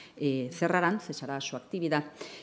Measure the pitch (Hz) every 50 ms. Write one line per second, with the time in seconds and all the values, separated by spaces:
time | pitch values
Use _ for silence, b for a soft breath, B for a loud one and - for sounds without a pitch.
0 | B B B - 147 143 131 131 127 127 170 - 175 170 185 180 175 170 202 214
1 | - - 143 - - 127 139 - - - - 123 - - - 190 170 160 151 147
2 | 147 B B B B B B B